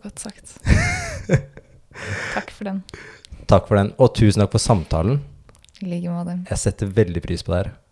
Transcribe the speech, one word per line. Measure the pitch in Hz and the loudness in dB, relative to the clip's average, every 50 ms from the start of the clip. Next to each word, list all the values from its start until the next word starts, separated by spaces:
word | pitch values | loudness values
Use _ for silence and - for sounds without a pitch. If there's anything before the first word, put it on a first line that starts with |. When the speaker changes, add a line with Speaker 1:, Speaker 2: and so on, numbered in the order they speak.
| - | -14
Speaker 1:
godt | 208 - - | -16 -14 -14
sagt. | - - - - - - - - - - - - 719 698 719 740 698 659 622 587 - - | -14 -14 -16 -18 -20 -20 -18 -2 2 2 4 4 2 0 -4 -6 -8 -10 -10 -10 -2 0
<laughs> | - - - - - - - _ - - _ _ - - - - 101 - - - - | 0 0 0 -4 -16 -20 -20 _ -20 -20 _ _ -18 -14 -10 -10 -8 -8 -8 -8 -8
Takk | 214 - - | -8 -8 -10
for | - - 208 | -12 -10 -8
den. | 196 190 196 185 - - - - - - - - - - - - - | -6 -6 -8 -8 -12 -18 -20 -20 -20 -20 -20 -20 -20 -20 -8 2 4
Speaker 2:
Takk | 104 92 - | 4 4 4
for | - 110 98 | 4 2 2
den, | 98 107 - - | 2 2 2 4
og | 104 - - | 4 4 4
tusen | - 117 107 98 107 101 | 4 4 4 6 4 2
takk | 95 - | 2 2
for | 113 - | 2 2
samtalen. | - 117 92 76 - 90 80 80 107 135 143 139 - - - - - - _ _ _ - - | 2 2 2 0 0 0 0 0 0 0 -2 -4 -8 -16 -20 -20 -20 -20 _ _ _ -16 -12
Speaker 1:
I | 196 185 | -8 -8
like | 170 175 175 175 | -6 -6 -6 -6
måte. | 175 175 175 175 175 180 180 - | -6 -6 -6 -6 -8 -8 -8 -6
Speaker 2:
Jeg | - - | -6 -4
setter | - 104 - - 104 98 92 | -4 -4 -4 -4 -4 0 2
veldig | 113 107 87 82 85 - | 2 2 2 0 -4 -4
pris | - 87 85 - | -4 -6 -6 -4
på | - 87 | -2 -2
det | 90 - | -2 -2
her. | - - - _ _ | -4 -8 -14 _ _